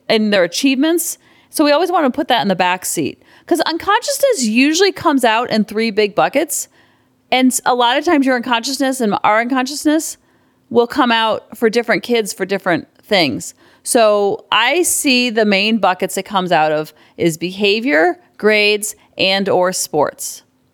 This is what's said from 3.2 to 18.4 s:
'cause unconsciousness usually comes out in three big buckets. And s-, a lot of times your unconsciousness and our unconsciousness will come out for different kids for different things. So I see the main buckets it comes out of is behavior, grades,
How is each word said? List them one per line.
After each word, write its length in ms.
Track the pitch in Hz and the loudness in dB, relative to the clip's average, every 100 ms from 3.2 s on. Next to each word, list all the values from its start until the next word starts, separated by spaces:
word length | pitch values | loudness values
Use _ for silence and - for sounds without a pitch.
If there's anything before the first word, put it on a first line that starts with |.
| _ _ - | _ _ -2
'cause 140 | 285 | 0
unconsciousness 840 | - 320 - 440 440 554 554 415 226 | 0 -2 0 -2 -2 0 0 2 0
usually 460 | 226 277 320 392 | 2 2 2 0
comes 320 | - 339 277 | 2 0 2
out 260 | 233 220 247 | 2 2 0
in 160 | 220 208 | -2 -2
three 260 | 208 226 | -2 -2
big 220 | 202 208 175 | 0 0 2
buckets. 520 | 165 269 320 - - _ _ _ _ _ _ | 0 0 -2 -4 -10 _ _ _ _ _ _
And 200 | 254 262 | 2 2
s-, 100 | - - | 2 0
a 100 | 247 | 2
lot 220 | 240 269 | 2 0
of 80 | 302 | 2
times 200 | 302 269 | 2 2
your 100 | 254 | 0
unconsciousness 640 | 247 233 247 269 269 262 | -2 -4 -2 -4 -2 -2
and 160 | 220 - | -2 0
our 160 | - 214 | 2 2
unconsciousness 760 | 240 262 262 294 302 311 311 - _ _ _ _ - | 0 -2 -2 -2 0 0 -2 -10 _ _ _ _ -2
will 180 | 226 233 | 0 0
come 240 | - 247 | 0 0
out 460 | 226 226 202 - - | 2 0 -2 -8 -2
for 120 | 226 | -2
different 340 | 226 226 214 | 0 0 -2
kids 300 | - 233 202 | 0 -2 -2
for 120 | - 190 | -6 -4
different 420 | 196 190 160 - _ | -4 -2 -2 -4 _
things. 520 | - 202 151 101 - - _ _ | -2 0 0 -2 -10 -16 _ _
So 640 | - 240 214 208 202 - - | -2 2 4 2 0 -2 -2
I 320 | 208 233 330 | 0 2 0
see 460 | 339 - 294 247 247 | 0 0 2 2 2
the 160 | 220 214 | 0 2
main 320 | 190 208 220 | 2 0 0
buckets 400 | 190 185 190 - | 0 0 -4 -6
it 60 | |
comes 280 | - 202 180 | -4 -4 0
out 220 | 165 156 | 2 2
of 200 | 151 156 - _ - | 0 -4 -12 _ -4
is 220 | 170 160 | -2 -2
behavior, 840 | 175 190 208 220 247 294 349 339 _ | -6 -2 -2 0 0 2 0 -2 _
grades, 580 | - | -4